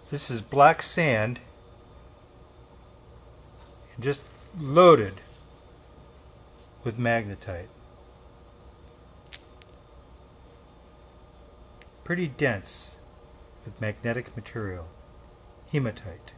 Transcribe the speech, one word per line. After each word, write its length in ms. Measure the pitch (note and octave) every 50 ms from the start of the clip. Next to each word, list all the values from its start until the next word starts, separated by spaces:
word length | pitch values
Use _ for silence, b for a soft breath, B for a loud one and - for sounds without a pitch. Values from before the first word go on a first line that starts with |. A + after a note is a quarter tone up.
| - -
this 200 | D3 C#3+ - -
is 120 | B2 A2+
black 400 | G#2 - - C#3 C#3+ D#3 E3 -
sand, 560 | - - - F3+ E3 D3+ A#2+ G#2+ G#2+ A#2 B2 - - - - - - - - - - - - - - - - - - - - - - - - - - - - - - - - - - - - - - - - - - - - - - - - - - - - A#2
just 240 | A2+ C#3 D3 - - - - - - - - F3+
loaded 560 | D3 C3 C#3+ E3+ F3+ F3 D#3+ A#2+ G#2 F#2 F#2+ - - - - - - - - - - - - - - - - - - - - - - - - - - - - - - - - -
with 160 | - B2 G#2+ A#2+
magnetite. 720 | A#2+ A#2 A#2 A#2 G#2+ G2+ G2 F#2 - G2 F2+ E2+ - - - - - - - - - - - - - - - - - - - - - - - - - - - - - - - - - - - - - - - - - - - - - - - - - - - - - - - - - - - - - - - - - - - - - - - - - - - - - - - - - - - - - - - -
Pretty 240 | - - E3+ F3+ F3+
dense 720 | D3+ C3 - D3 C3 A2 G2 - - - - - - - - - - - - - - - - - - - - -
with 160 | A2+ G#2 -
magnetic 540 | A2+ G#2+ G#2 - - A#2 A#2 B2 A#2+ - -
material, 540 | A#2 G#2 - - A#2 G#2+ G2 F2+ F2+ E2 E2 - - - - - - - - - - - - - - - -
hematite. 640 | - D3 C3 A2+ - - - F#2+ E2 - - - -